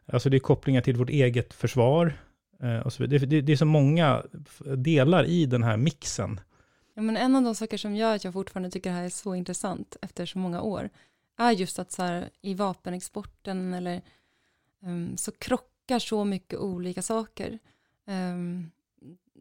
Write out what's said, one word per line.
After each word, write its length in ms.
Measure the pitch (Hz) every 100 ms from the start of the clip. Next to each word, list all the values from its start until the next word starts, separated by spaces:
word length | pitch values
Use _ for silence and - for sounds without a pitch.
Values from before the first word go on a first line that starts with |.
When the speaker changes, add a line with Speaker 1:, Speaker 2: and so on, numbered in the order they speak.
| -
Speaker 1:
alltså 180 | 123 135
det 60 | 135
är 20 |
kopplingar 400 | - 135 - 131
till 160 | 131 120
vårt 140 | 123
eget 440 | 143 127 120 -
försvar, 640 | - 117 123 117 156 170 - - _ _ -
eh, 160 | 127 113
och 140 | -
så 100 | -
vidare. 160 | 123 143
Det, 80 | 135
det, 140 | 156
det 120 | 143
är 40 | 143
så 80 |
många 580 | 156 156 139 165 156 120 - 165 143
f-, 160 | - 139 135
delar 480 | 131 156 139 175
i 220 | 147 175 147
den 160 | 123
här 140 | 117 107
mixen. 640 | 151 - - - 98 101 - _ _ _ _
Speaker 2:
Ja, 80 | -
men 140 | 220 220
en 200 | 254 269
av 60 |
de 120 | 240
saker 220 | 214 220 208
som 180 | 208 208
gör 180 | 226
att 100 | 208
jag 80 | 190
fortfarande 380 | 185 190 190 180
tycker 200 | 185 185
det 60 | 175
här 80 |
är 40 | 180
så 260 | - 202
intressant 640 | 180 180 180 202 175 202 -
efter 240 | 196 - 175
så 120 | 185
många 220 | 185 170
år 280 | 226 180 208 _ _ _ _ -
är 120 | 240
just 260 | 208 185 -
att 140 | 180
så 100 | -
här, 260 | 180 175 - _
i 140 | 196
vapenexporten 1200 | 190 202 180 - 180 - 208 202 - - 190 185
eller, 280 | 180 180 175 - _ _ _ _ _ _ _
ehm, 340 | 180 175 175 190
så 160 | -
krockar 640 | - - 247 - _ - 247
så 260 | - 214
mycket 340 | 202 190 - -
olika 440 | 202 180 180 180
saker. 560 | 185 226 220 - 196 220 _ _ _ _ -
Ehm, 640 | 190 180 180 175 180 165 _ _ _ - 180 _ _